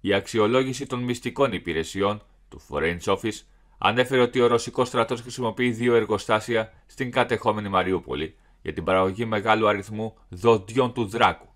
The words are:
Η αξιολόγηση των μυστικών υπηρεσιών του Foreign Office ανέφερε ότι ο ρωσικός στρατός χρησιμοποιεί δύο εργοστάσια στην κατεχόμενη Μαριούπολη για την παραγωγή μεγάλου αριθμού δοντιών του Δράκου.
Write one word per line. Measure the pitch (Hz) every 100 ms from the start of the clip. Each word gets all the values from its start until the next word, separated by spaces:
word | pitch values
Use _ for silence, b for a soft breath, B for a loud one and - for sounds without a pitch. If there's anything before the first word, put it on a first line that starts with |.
Η | -
αξιολόγηση | 98 - - 107 127 131 127 139
των | 123
μυστικών | 123 120 131 - 135
υπηρεσιών | 92 - 80 82 95 98 107 - _ _
του | - -
Foreign | 71 80 85
Office | 95 98 113 104 - _ _ _
ανέφερε | 95 113 127 131
ότι | 120 127
ο | 120
ρωσικός | 113 117 - 123
στρατός | 120 113 120
χρησιμοποιεί | 120 117 120 107 123
δύο | 113 120
εργοστάσια | 117 107 104 - 110 - 117 110 b b
στην | - 127
κατεχόμενη | 123 123 120 117 104 101
Μαριούπολη | 95 90 92 - 65 80 - _ _
για | -
την | 78
παραγωγή | 85 95 95 95
μεγάλου | 117 107 101 110 107
αριθμού | 104 98 107 110 - b
δοντιών | 90 113 110 98 120 127
του | 123 110
Δράκου. | 113 104 - -